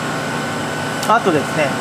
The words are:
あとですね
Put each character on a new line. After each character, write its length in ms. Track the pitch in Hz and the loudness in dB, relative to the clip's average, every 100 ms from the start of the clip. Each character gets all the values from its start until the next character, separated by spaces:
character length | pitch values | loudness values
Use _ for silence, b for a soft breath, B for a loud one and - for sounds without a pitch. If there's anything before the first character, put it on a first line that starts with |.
| - - - - - - - - - - - | -4 -4 -4 -4 -4 -4 -4 -4 -4 -2 2
あ 120 | 226 | 4
と 120 | 202 | 4
で 80 | 156 | 2
す 160 | 127 160 | 2 0
ね 120 | 139 120 | 0 0